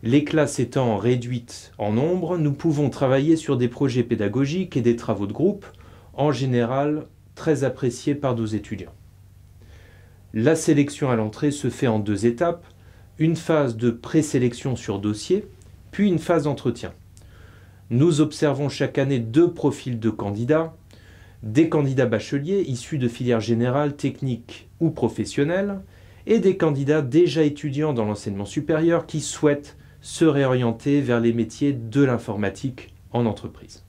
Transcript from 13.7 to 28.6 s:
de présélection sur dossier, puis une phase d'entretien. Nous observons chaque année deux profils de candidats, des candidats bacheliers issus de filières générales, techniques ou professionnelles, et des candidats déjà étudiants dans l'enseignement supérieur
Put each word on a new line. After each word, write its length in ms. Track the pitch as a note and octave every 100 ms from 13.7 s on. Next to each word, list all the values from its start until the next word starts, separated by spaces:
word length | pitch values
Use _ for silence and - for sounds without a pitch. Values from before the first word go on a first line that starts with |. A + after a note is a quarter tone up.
| A2
de 140 | A#2+
présélection 840 | A#2 - E3 D3 C#3 B2 B2 C#3 A#2+
sur 220 | - G2+
dossier, 480 | G#2 G#2+ - F#3 G#3 - - - -
puis 160 | - G3+
une 120 | E3+
phase 260 | - E3+ D3
d'entretien. 480 | C3+ C3 A#2+ F2+ - - - - - - - - - -
Nous 320 | A#2 E3 D3
observons 480 | D#3 - D3+ C3+ C#3+
chaque 280 | - C3+ C#3
année 220 | C#3 C#3
deux 320 | A2+ B2+ F3
profils 480 | E3+ D3 - - A#2+
de 100 | A2
candidats, 640 | A2 G2+ G2+ A#2+ D3+ E3 - - - - - - -
des 240 | A2 A2 E3
candidats 380 | D#3+ C#3 C3 A#2+
bacheliers 560 | A2 - C#3 D3 G3
issus 360 | D#3+ B2 - D3+
de 120 | B2
filières 320 | A#2 B2 A2+
générales, 560 | G#2+ A2+ B2 C3 D3 C#3+
techniques 720 | C#3 - C3+ A#2+ - - - -
ou 120 | E3
professionnelles, 880 | - A#2+ - D3+ - C#3+ F3+ G3+ G3 - - - - -
et 140 | A3
des 160 | F#3+ F#3
candidats 460 | D#3+ C#3 C#3 D3+
déjà 420 | C3 C#3+ F3 C#3+
étudiants 480 | D3+ C#3+ D#3 C3+ D3+
dans 140 | B2 G#2+
l'enseignement 400 | G2+ - G2 G2+
supérieur 600 | -